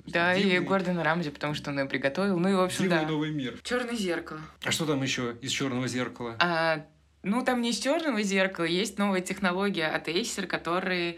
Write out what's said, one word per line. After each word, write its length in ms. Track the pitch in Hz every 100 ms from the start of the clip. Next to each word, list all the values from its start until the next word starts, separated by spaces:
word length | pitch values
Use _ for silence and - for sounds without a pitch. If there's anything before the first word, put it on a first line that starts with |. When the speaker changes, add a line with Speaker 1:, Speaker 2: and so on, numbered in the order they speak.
| -
Speaker 1:
Да, 280 | 170 175
и 80 | 185
Speaker 2:
Дивный, 180 | 190 180
Speaker 1:
Гордона 420 | - 196 180 175
Рамзи, 280 | 151 170 151
потому 240 | - 147
что 160 | 147 143
он 80 | 139
ее 100 | 135
приготовил. 500 | 135 139 143 202 175
Ну 100 | 185
и, 40 |
в 60 | 196
общем, 240 | 180 -
Speaker 2:
дивный 160 | 190 165
Speaker 1:
да. 60 | 156
Speaker 2:
новый 220 | 151 156
мир. 240 | 151 123 -
Speaker 1:
«Черное 320 | - 247 233 233
зеркало». 440 | 185 160 - 156 160 -
Speaker 2:
А 80 | 131
что 140 | -
там 180 | 156 139
еще 300 | 131 - 120 117
из 100 | 131
«Черного 380 | - 139 123 127
зеркала»? 480 | 123 120 - 120 113
Speaker 1:
А, 440 | 233 160 165 156 - _ _ _
ну, 220 | 185 233
там 160 | 254 247
не 100 | 233
из 80 | -
«Черного 440 | 262 330 320 214
зеркала», 440 | 208 196 190 190 165
есть 320 | 175 233 -
новая 220 | 202 185
технология 680 | 185 196 185 180 202 170 156
от 220 | 160 160
Acer, 380 | 170 233 - 185
которые 680 | 160 165 175 180 180 170